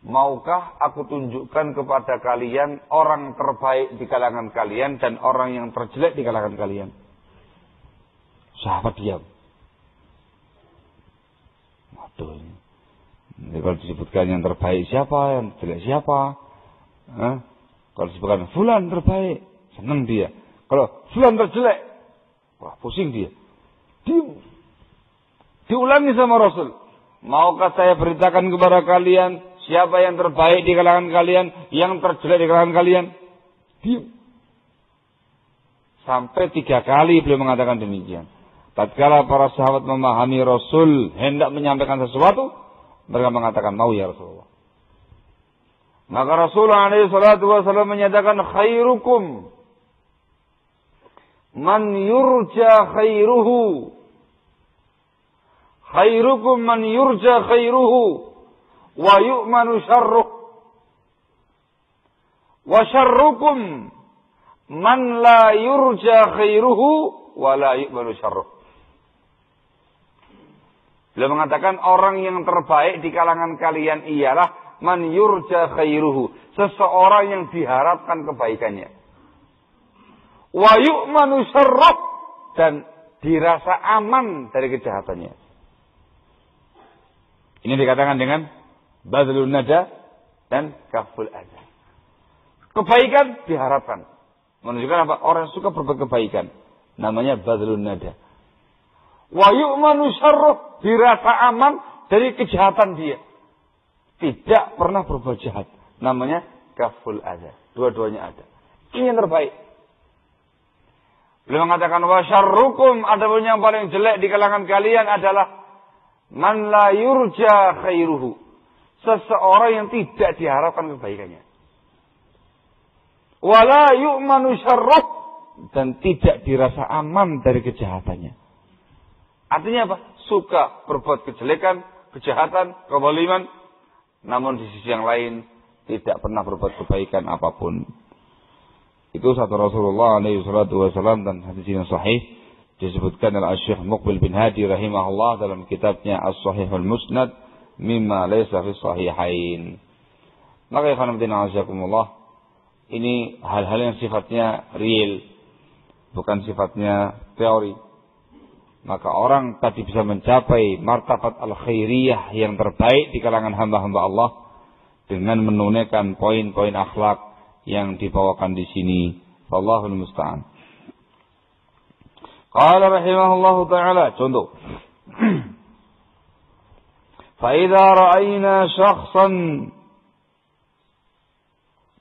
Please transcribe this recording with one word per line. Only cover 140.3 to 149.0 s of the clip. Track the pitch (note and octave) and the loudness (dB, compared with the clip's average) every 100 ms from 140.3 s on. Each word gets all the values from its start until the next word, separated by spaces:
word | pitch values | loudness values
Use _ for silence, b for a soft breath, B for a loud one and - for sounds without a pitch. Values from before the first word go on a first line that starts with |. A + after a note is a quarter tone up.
| G2+ | -4
salatu | F#2 G2+ G2+ F#2 | -2 -2 0 0
wasallam | F#2+ F#2+ G2+ A2+ | 0 0 0 0
dan | G2 F#2 F2+ | -2 -10 -12
hadis | F#2 | -16
yang | F#2 F#2+ F2+ | -8 -6 -4
sahih | F2+ G2 A#2+ - b b b b _ | -4 -2 -4 -4 b b b b _
disebutkan | F#2+ E2+ F#2 - A2+ G2+ | -8 -6 -6 -2 -4 -2
oleh | F2 G2 | -4 -4
Syekh | - G2 | -4 -6
Muqbil | F2+ G#2+ - G2 | -4 -6 -4 -2
bin | F#2 F#2+ | -2 0
Hadi | A2 G2+ G2+ | -2 0 -2
rahimahullah | F#2+ G#2 G2+ F#2+ G2 A#2 A2+ | -2 -4 -4 -6 -2 -2 -2
dalam | G2+ F#2 | -6 -8
kitabnya | F2+ F#2 G#2 G2 G#2 F#2+ | -10 -6 -4 -4 -6 -6
As-Sahihul | F2 F#2+ G2 G2 F#2 F#2+ | -6 -6 -6 -6 -6 -4
Musnad | F2+ A#2 - B2 B2+ - b b b _ | -4 -6 -4 -4 -4 -8 b b b _
mimma | G#2 A#2 G#2+ G2 F2+ | -6 -4 -2 -2 0
laysa | G#2+ G#2+ F#2+ | -2 -2 -4
fi | F#2 G2 | -6 -10
sahihain. | - F2 | -8 -6